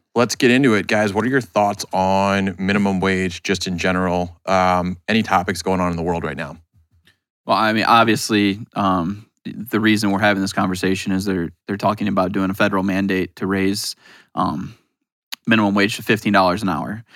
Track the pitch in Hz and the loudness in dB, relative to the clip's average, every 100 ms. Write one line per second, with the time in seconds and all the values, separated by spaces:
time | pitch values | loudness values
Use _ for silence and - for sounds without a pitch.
0 | _ 117 117 - 127 127 135 104 87 107 | _ 0 0 2 4 4 4 2 2 0
1 | 104 104 117 135 - 104 101 104 - 95 | 0 0 0 -2 0 0 0 -2 -4 0
2 | 95 98 98 98 95 90 95 101 101 92 | 2 2 2 2 -2 -2 0 2 2 2
3 | 95 92 92 85 - 90 95 85 92 92 | 0 0 -2 -4 -4 -2 -2 -2 0 0
4 | 92 90 90 - - 95 92 90 90 92 | 0 -2 -4 -8 -2 2 4 2 0 -6
5 | - 110 101 95 92 90 92 92 90 85 | -2 -2 2 0 0 -4 -2 0 -2 -2
6 | 82 82 78 76 73 82 _ _ _ _ | -2 -2 -4 -8 -10 -14 _ _ _ _
7 | _ _ _ _ - 101 110 113 - 117 | _ _ _ _ -2 2 2 2 4 4
8 | 113 107 - 104 101 101 - 107 98 92 | 6 2 0 2 2 -2 -8 -2 0 0
9 | 85 104 - _ - - 107 107 107 104 | -2 -8 -14 _ -14 -12 -4 0 2 2
10 | 104 98 104 98 95 98 92 90 95 95 | 2 2 2 2 -2 -2 -2 -2 -2 -2
11 | 101 95 98 92 85 - - 101 101 104 | -2 -2 0 -2 -4 -8 -8 -4 -2 -2
12 | 104 98 90 98 95 95 104 98 98 95 | -2 -2 -2 -2 -2 0 0 0 -2 -2
13 | 98 92 87 - 95 98 95 98 - - | 0 -2 -4 -6 -4 0 0 -2 -6 -10
14 | - - _ - 90 - 90 - _ _ | -18 -20 _ -4 -4 -4 -10 -16 _ _
15 | _ _ - - 113 110 104 101 101 - | _ _ -18 -8 0 2 2 2 0 -2
16 | 113 104 107 98 90 87 95 78 62 110 | -2 0 2 2 2 0 -2 -4 -6 -10
17 | - | -14